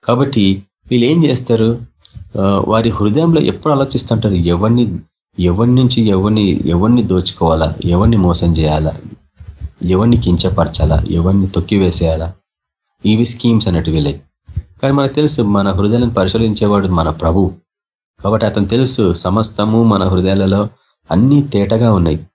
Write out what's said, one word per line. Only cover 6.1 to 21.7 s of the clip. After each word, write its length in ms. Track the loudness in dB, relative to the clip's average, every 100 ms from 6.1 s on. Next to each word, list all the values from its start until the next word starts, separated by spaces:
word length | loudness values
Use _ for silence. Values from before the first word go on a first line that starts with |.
| 2 0 0 0 0 0
ఎవరిని 380 | 0 2 0
దోచుకోవాలా, 720 | 2 -2 -2 -2 0 0 -2 -4 -2
ఎవరిని 320 | 2 2 2
మోసం 340 | 0 0 0
చేయాలా, 420 | 0 0 0 -4 -6 -16 -20 _ _ -20 -14 -14 _
ఎవరిని 340 | -2 0 2 2
కించపరచాలా, 840 | 2 0 0 -2 -2 -2 0 0 0
ఎవరిని 380 | 0 0 0 0
తొక్కివేసేయాలా, 880 | -2 -2 0 0 0 -2 -2 -6 -10 _ _ _ _ _ _ 0
ఇవి 200 | 0 0
స్కీమ్స్ 420 | -2 0 0 0
అన్నట్టు 240 | -2 -2
వీళ్ళే. 300 | -2 -2 -6 _ _ _
కానీ 440 | -12 -12 _ -2
మనకు 200 | 0 0
తెలుసు 280 | 0 -2 0
మన 300 | 0 0 0
హృదయాలను 420 | 0 0 2 0
పరిశోధించేవాడు 760 | 0 0 0 -2 0 0 2 0
మన 220 | 0 -2
ప్రభు. 420 | -2 -2 0 0 -4 _ _ _ _ _ _
కాబట్టి 240 | -2 0 0
అతను 180 | -2 -2
తెలుసు 480 | 0 0 0 0
సమస్తము 680 | 0 0 0 -2 -4 0 2
మన 200 | 2 2
హృదయాలలో 680 | 0 0 0 0 0 0 -2 _ _ _ _
అన్నీ 300 | 0 2 2
తేటగా 520 | 0 -2 0